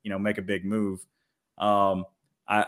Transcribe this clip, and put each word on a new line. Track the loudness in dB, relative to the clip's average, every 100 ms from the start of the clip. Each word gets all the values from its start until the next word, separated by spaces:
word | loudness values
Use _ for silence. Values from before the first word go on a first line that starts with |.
you | -8
know, | -2
make | -2 -2
a |
big | -4 -4 -2
move. | -2 -2 -6 -12 _ _ _ _ -4
Um, | 2 4 4 2 -4 _ _ _ 0
I, | 0